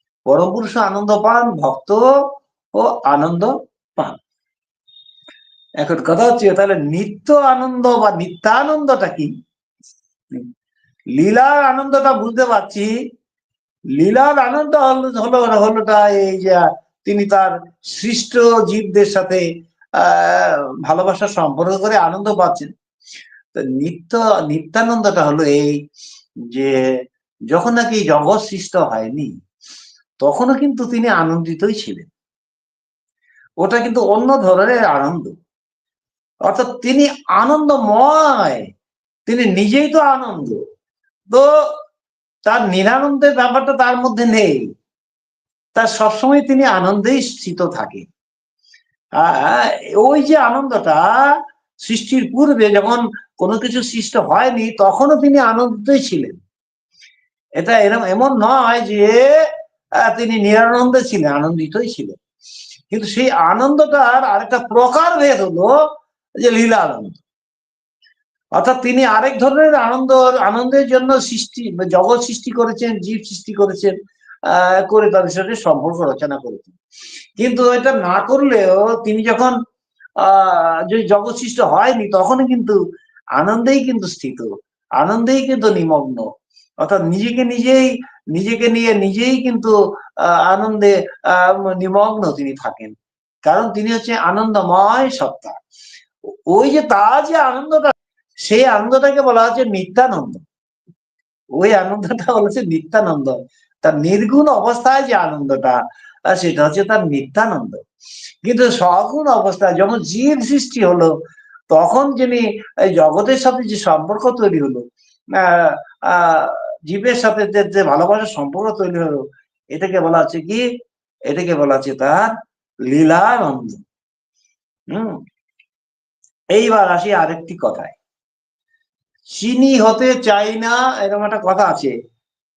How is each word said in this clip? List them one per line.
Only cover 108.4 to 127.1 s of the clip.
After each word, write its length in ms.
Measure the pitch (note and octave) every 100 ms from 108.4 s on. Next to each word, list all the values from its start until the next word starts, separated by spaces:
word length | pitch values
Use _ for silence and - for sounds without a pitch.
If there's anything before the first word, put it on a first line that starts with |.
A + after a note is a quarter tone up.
কিন্তু 280 | F#3+ A#3+ B3
সগুণ 580 | - F3+ F3+ A3 C#4+ D4
অবস্থায় 460 | A3+ G3 F#3 G3
যখন 240 | E3 G#3+ A#3
জীব 380 | D#3 G3+ C#4 C#4+
সৃষ্টি 440 | A3+ C#4+ - B3
হলো, 360 | F3+ F3+ D#3+ D#3 - _ _ - -
তখন 460 | D#3 F3 B3+ C#4+
যিনি 240 | B3 B3 A#3+ A3 - - -
এই 120 | F#3+
জগতের 440 | E3+ G#3 G3 G#3+ C4
সাথে 240 | B3+ B3+
যে 140 | A3+ G#3
সম্পর্ক 540 | F3+ D#3 D#3+ G#3 B3+
তৈরি 300 | A#3+ G3+ D#3+
হলো, 280 | C#3 B2 A#2+ _ _ _ - F#3+
আহ, 380 | F3+ F3 D#3+ - - -
আহ, 540 | - F3+ E3+ D#3+ C3+ - - -
জীবের 300 | D#3 G3 B3
সাথে 380 | A#3+ A3 G#3+ G3+
যে, 120 | G3+
যে 180 | G3+ G3
ভালোবাসার 440 | E3+ D3 F3+ G#3+ G#3+
সম্পর্ক 520 | - C#3 F3 A3 G#3
তৈরি 200 | F3+ E3+
হলো, 300 | D#3+ C#3+ C3 _ _ _ -
এটাকে 320 | D#3 F#3 F#3
বলা 180 | E3 E3
হচ্ছে 220 | D#3+ E3+
কি? 380 | D#3+ A3+ B3 A#3+ - _ _ _
এটাকে 340 | - D3 F3
বলা 200 | D#3 C#3+ C3+
হচ্ছে 180 | C3+
তার 400 | C3 C3+ E3+ A3+ A3+ - _ _ -
লীলানন্দ। 920 | B2+ D3 D#3 E3+ G#3+ A#3+ D#3+ B2+ A2+ G2+ _ _ _ _ _ _ _ _ _ _ -
হুম, 320 | F#3 A3 - - _ _ _ _ _ _ _ _ _ _ _ -
এইবার 400 | G3+ A#3 A3 F#3
আসি 260 | F3 G3+